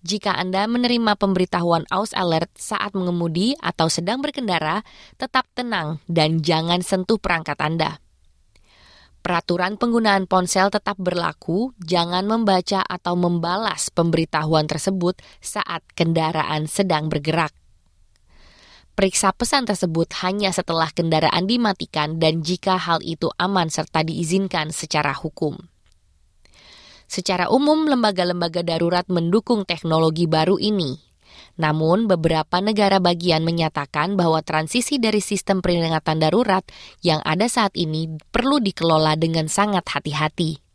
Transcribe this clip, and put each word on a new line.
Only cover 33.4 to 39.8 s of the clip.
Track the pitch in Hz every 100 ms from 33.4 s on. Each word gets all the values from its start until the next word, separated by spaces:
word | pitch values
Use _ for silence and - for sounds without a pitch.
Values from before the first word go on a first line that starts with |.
| 165
menyatakan | 170 160 151 143 151 160
bahwa | 196 170 160
transisi | - 156 156 247 240 285
dari | 226 214
sistem | - 196 - 190
peringatan | 180 175 165 160 - 160
darurat | 156 190 233 190 - - - -
yang | 170 156
ada | - 160 233
saat | - 202 -
ini | 165 156 160 160 _
perlu | - 262 294
dikelola | 208 - 165 156 156 156
dengan | 165 165 156
sangat | - 208 190